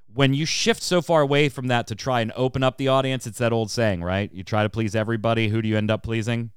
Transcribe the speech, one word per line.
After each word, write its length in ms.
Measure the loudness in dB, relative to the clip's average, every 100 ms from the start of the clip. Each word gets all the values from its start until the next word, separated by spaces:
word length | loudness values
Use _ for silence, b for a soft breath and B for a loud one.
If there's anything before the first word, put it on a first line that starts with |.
| -10
when 200 | 0 2
you 140 | 2 -2
shift 340 | 0 0 0
so 220 | 2 0
far 180 | 4 2
away 260 | 4 4 2
from 200 | 0 0
that 180 | 0 -2
to 80 |
try 260 | -6 -2 0
and 100 | -2
open 280 | -2 -2 2
up 160 | 0 2
the 80 | 2
audience, 400 | 2 0 -4 -6
it's 100 | -2
that 160 | 0
old 160 | 0 -2
saying, 320 | 0 0 0
right? 300 | -2 -2 -4
You 100 | -8
try 200 | -4 0
to 60 | 0
please 260 | 0 -2
everybody. 540 | -2 -2 -2 0 0 0
Who 120 | 0
do 60 | 0
you 100 | 0
end 140 | 0
up 100 | -2
pleasing? 480 | -2 -4 -2 -4 -6